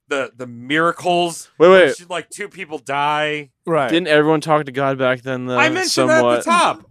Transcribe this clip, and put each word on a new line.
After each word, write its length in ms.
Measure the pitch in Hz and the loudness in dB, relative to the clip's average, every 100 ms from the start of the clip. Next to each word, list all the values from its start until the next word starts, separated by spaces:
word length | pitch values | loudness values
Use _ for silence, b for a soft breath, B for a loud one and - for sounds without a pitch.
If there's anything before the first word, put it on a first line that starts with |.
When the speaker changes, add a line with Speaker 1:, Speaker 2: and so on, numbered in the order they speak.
| _ | _
Speaker 1:
the, 220 | 143 123 120 | -6 -6 -10
the 100 | 123 | -16
miracles 1000 | 117 123 151 170 165 170 175 175 160 - - | -14 -4 -2 0 -2 -2 -2 -2 -6 -14 4
Speaker 2:
Wait, 120 | 165 | 8
Speaker 1:
where 160 | 185 160 | 8 6
Speaker 2:
wait. 80 | 123 | 2
Speaker 1:
she, 60 | 175 | -8
like, 240 | 175 156 | -10 -10
two 200 | - 202 | -14 -14
people 300 | 165 170 151 | -14 -14 -12
die. 720 | 117 139 147 151 151 151 143 _ - | -8 -4 -2 -2 -2 -6 -10 _ -4
Speaker 3:
Right. 240 | 160 127 | -2 0
Speaker 2:
Didn't 200 | 165 180 | 0 2
everyone 320 | 151 151 156 | 2 2 0
talk 240 | 160 151 143 | 0 -2 -2
to 80 | |
God 240 | 127 139 135 | -4 -4 -2
back 240 | 127 127 | -2 -2
then, 240 | 123 127 127 | -6 -8 -4
though? 120 | 127 | 0
Speaker 1:
I 120 | 311 | 0
mentioned 220 | 320 359 | -2 -4
Speaker 2:
Somewhat. 300 | - 127 - | -2 0 2
Speaker 1:
that 60 | - 120 | 2 0
at 40 | |
the 80 | 285 | 0
top. 340 | 349 277 - - | 0 0 -4 -10